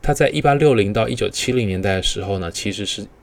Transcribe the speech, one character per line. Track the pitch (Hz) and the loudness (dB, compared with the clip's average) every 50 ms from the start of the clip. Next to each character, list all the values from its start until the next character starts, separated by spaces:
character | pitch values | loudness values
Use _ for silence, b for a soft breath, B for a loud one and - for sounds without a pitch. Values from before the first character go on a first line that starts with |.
| - | -2
它 | - - | 0 2
在 | - 151 135 | 2 2 2
一 | - 151 | 2 2
八 | 139 147 143 | 2 2 4
六 | 143 151 147 131 | 4 4 4 6
零 | 110 101 98 107 | 4 2 2 0
到 | 113 110 | 0 -2
一 | 113 123 | -2 -2
九 | 120 107 98 | -2 -4 -4
七 | - - - - 123 | -4 -4 -2 -2 0
零 | 127 113 98 | 0 0 0
年 | 92 92 | 0 0
代 | 95 98 95 | 0 0 0
的 | 95 92 | 0 0
时 | - - 104 98 | -2 -2 -2 -4
候 | 92 101 92 | -4 -2 -4
呢， | 90 85 | -4 -4
其 | - - - 104 92 | -6 -6 -6 -6 -6
实 | 101 101 | -6 -6
是 | - - - 101 - - _ | -6 -6 -8 -10 -12 -16 _